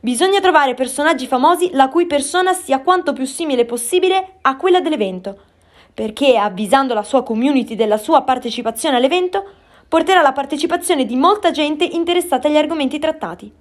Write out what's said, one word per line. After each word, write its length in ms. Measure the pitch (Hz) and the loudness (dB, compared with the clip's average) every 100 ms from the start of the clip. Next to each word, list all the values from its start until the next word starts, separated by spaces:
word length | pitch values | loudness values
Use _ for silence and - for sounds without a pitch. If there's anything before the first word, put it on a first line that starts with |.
Bisogna 400 | 240 247 370 392 | -4 0 2 4
trovare 320 | 370 311 277 | 4 4 2
personaggi 520 | 254 254 - 294 339 254 | 0 -4 0 0 0 -2
famosi 440 | 254 285 339 359 | 2 2 2 0
la 160 | 269 269 | 2 2
cui 180 | 330 349 | 2 0
persona 460 | 285 285 359 370 | -2 -2 0 0
sia 300 | 370 - 262 | -2 -2 -2
quanto 320 | 269 370 339 | 2 0 0
più 100 | 240 | -4
simile 400 | 262 - 320 254 | -8 -6 -4 -2
possibile 760 | 233 233 - 359 370 381 381 - | -2 -2 -2 0 2 0 -4 -4
a 160 | - 269 | -2 0
quella 240 | 370 359 | 2 2
dell'evento, 560 | 320 302 196 185 196 196 _ _ _ _ _ | 2 -2 -4 -6 -12 -16 _ _ _ _ _
perché 440 | - 220 220 277 240 | -8 -8 0 4 4
avvisando 560 | 208 185 208 269 269 | 2 -4 2 2 2
la 80 | 226 | -2
sua 220 | 208 269 | 0 -2
community 520 | 247 220 262 277 233 214 | 0 -2 0 0 -2 -2
della 220 | 220 214 | 0 0
sua 260 | 214 311 | 4 2
partecipazione 760 | 254 254 240 226 226 226 320 254 | 2 -2 -4 -6 -6 -4 -2 0
all'evento, 480 | 262 359 359 392 392 - _ _ _ | 2 0 -2 -4 -8 -20 _ _ _
porterà 340 | 330 320 381 | -2 4 4
la 120 | 294 | 4
partecipazione 720 | 277 277 302 320 349 349 320 240 | 0 -6 -4 -2 -2 -2 -2 0
di 100 | 247 | 2
molta 360 | 320 415 349 | 2 2 0
gente 340 | 320 302 302 349 | 0 -2 -2 -2
interessata 640 | 339 339 349 349 262 302 | -2 -2 -2 0 -2 2
agli 80 | 302 | 0
argomenti 420 | 302 330 269 294 | 0 -2 -4 -2
trattati. 500 | 311 311 175 175 208 _ | -4 -4 -8 -12 -18 _